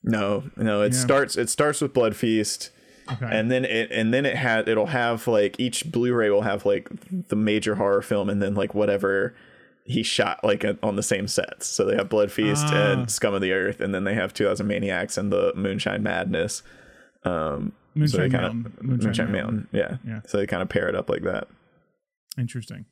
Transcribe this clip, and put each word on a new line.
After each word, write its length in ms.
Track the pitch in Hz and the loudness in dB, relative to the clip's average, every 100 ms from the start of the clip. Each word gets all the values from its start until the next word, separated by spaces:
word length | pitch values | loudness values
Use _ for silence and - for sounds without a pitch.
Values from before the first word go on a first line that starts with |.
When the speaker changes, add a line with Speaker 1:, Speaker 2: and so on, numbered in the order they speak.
Speaker 1:
No, 400 | - 110 101 104 135 - | 0 0 0 -2 -4 -4
no, 240 | 110 104 | 0 2
it 120 | 104 | 2
Speaker 2:
Yeah. 60 | 127 | 2
Speaker 1:
starts, 380 | 123 139 135 - | 4 4 4 0
it 120 | 117 | -2
starts 320 | - 147 151 | 2 0 2
with 120 | 139 | 0
Blood 220 | - 113 101 | 2 2 2
Feast. 560 | 117 110 107 - - _ - - - | 2 2 0 -4 -10 _ -20 -20 -12
Speaker 2:
Okay. 160 | 120 120 | -8 -2
Speaker 1:
And 200 | 110 110 | 0 2
then 140 | 127 131 | 0 2
it, 260 | 113 113 | 0 0
and 220 | - 110 | 0 2
then 120 | 123 139 | 2 2
it 120 | - | 0
ha-, 260 | 127 113 110 | 2 2 2
it'll 200 | 110 104 | 2 2
have, 400 | 143 120 113 - | 0 0 0 2
like, 320 | 110 101 - | 2 2 0
each 320 | 123 - 80 | -4 -4 -4
Blu-ray 380 | 120 123 120 107 | 0 2 2 4
will 140 | 101 | 4
have, 220 | 107 101 101 | 2 0 0
like, 240 | 101 - - - 185 - | 0 -2 -16 -8 -8 -2
the 60 | 107 | 0
major 400 | 107 107 107 101 | 2 2 0 0
horror 260 | 101 101 | 4 2
film 280 | - 104 98 | 2 -2 0
and 120 | 101 | 0
then, 140 | 101 101 | 0 0
like, 180 | 98 | -2
whatever 600 | 104 104 101 98 98 110 - - - - _ - | 0 2 2 2 2 0 -4 -20 -20 -20 _ -6
he 180 | 120 | -4
shot, 380 | 110 - 101 - | -2 0 0 2
like, 200 | 104 101 | 0 2
uh, 120 | 104 101 | 0 0
on 140 | 107 98 | -2 -2
the 80 | |
same 240 | - 101 101 | 0 -2 0
sets. 400 | - 92 - - | -2 -2 -6 -8
So 160 | - 98 | 0 2
they 100 | 104 | 2
have 120 | - | 2
Blood 240 | 107 101 | 2 2
Feast 340 | - 107 101 98 | 2 0 2 2
Speaker 2:
Ah. 240 | 98 104 | 2 2
Speaker 1:
and 180 | 98 120 | 2 -2
Scum 220 | - 110 | -2 0
of 80 | 98 | 0
the 100 | 95 | 0
Earth, 300 | 95 95 101 | 2 0 -2
and 120 | 98 | -4
then 120 | 98 98 | -2 -2
they 80 | |
have 200 | 107 95 | 0 -2
Two 120 | - 101 | 0 0
thousand 220 | 98 101 | 2 0
Maniacs 500 | 98 101 90 98 - | -2 -2 -2 -2 -2
and 140 | 101 | 0
the 180 | 95 90 - | 2 0 0
Moonshine 460 | 98 95 - 98 | -2 -2 -2 -2
Madness. 600 | 104 87 92 90 95 - - - - - - _ - | -2 -2 -2 -2 -2 -4 -12 -20 -20 -20 -20 _ -4
Um, 480 | 85 78 71 - - _ 151 151 | -2 -2 -4 -6 -10 _ 0 2
so 120 | 101 | 2
they 100 | 131 | 2
Speaker 2:
Moonshine 40 | |
Speaker 1:
kinda, 80 | 131 | 2
Speaker 2:
Mountain. 220 | 90 117 117 - | 0 -4 -8 -8
Moonshine 240 | 123 123 107 | -2 0 0
Speaker 1:
Moonshine 240 | 107 76 | 0 -2
Speaker 2:
Mountain. 220 | 95 - 113 | -2 -2 -4
Speaker 1:
Mountain, 120 | - | -4
yeah. 240 | 104 - 127 - | -2 -2 -4 -8
Speaker 2:
Yeah. 140 | 110 - | -10 -4
Speaker 1:
So 120 | 101 | -2
they 100 | 98 | -2
kinda 180 | 90 92 | -2 -2
pair 200 | 98 92 | 0 0
it 80 | 92 | -2
up 140 | - | -2
like 140 | - | -2
that. 240 | - - - _ _ _ _ _ _ _ _ - | -2 -4 -8 _ _ _ _ _ _ _ _ -6
Speaker 2:
Interesting. 480 | 120 123 110 110 - | -6 -6 -12 -16 -18